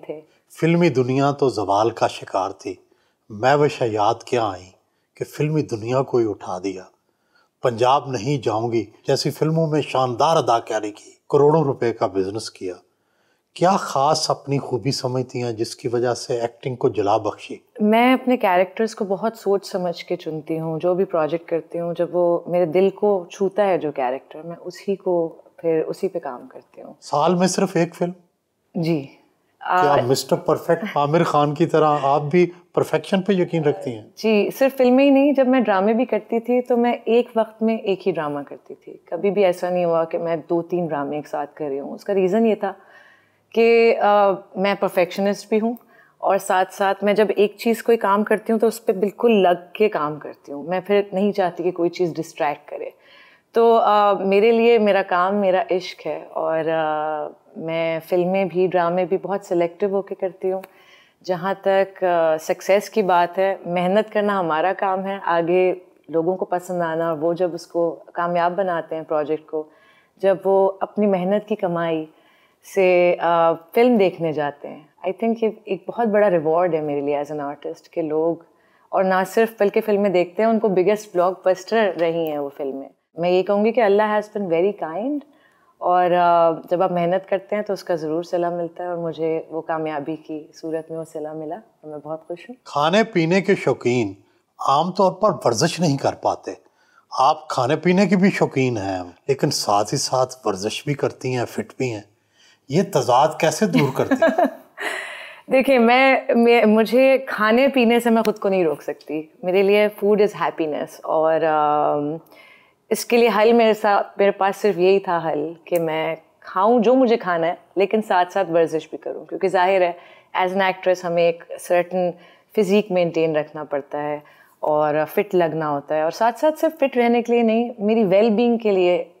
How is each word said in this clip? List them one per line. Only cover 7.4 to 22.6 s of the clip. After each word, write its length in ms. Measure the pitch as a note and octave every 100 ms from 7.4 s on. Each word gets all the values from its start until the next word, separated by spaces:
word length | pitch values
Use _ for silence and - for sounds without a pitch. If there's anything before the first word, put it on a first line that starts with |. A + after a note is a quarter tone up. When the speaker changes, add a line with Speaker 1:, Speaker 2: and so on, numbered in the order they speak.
| _ _
Speaker 2:
पंजाब 420 | C3 A2 B2 C#3+ C3
नहीं 320 | A#2+ A#2+ C#3+
जाऊंगी 480 | A#2+ G#2+ A#2 A2+ G2+ - -
जैसी 240 | C3+ D3
फिल्मों 360 | - D#3 D#3+ D#3+
में 140 | D3+
शानदार 560 | C3 C3 C3 A2+ D3 E3
अदाकारी 540 | B2 A#2 - A2 G#2
की, 300 | - - _ -
करोड़ों 340 | D3 D3 D#3+
रुपए 280 | C#3 - A#2+
का 140 | A2 A2
बिजनेस 420 | F#2+ F#2+ G#2+ -
किया। 260 | - F#2 F2 _ _ _ _ _ _ _ -
क्या 200 | E3+ G3
ख़ास 500 | - C#3 C#3+ D3 -
अपनी 280 | - - C#3
खूबी 340 | - B2 C3+
समझती 480 | C3 B2+ B2+ B2 B2+
हैं 160 | A#2+ G#2+
जिसकी 320 | A#2 - B2
वजह 260 | A#2+ B2
से 300 | A#2 - A#2+
एक्टिंग 320 | A#2 - C3 A#2+
को 120 | C3
जला 300 | G#2+ G2 G#2+
बख्शी? 420 | G#2 - - G#2+ _ -
Speaker 1:
मैं 300 | G#3 A3 B3
अपने 240 | B3+ B3 B3
कैरेक्टर्स 580 | G#3 F3+ F#3 - A3
को 100 | -
बहुत 320 | G3 F#3 A3 A3
सोच 340 | G3 G3 -
समझ 320 | F#3+ F3+ F3
के 140 | - F3
चुनती 400 | E3 D#3 D3 D#3+
हूँ। 240 | D#3+ D#3+
जो 140 | F3
भी 100 | F3+
प्रोजेक्ट 440 | F#3+ E3+ D3+ E3 -
करती 300 | E3 - E3+
हूँ, 160 | E3+
जब 180 | E3+ E3
वो 320 | E3+ F3 E3+ -
मेरे 180 | F3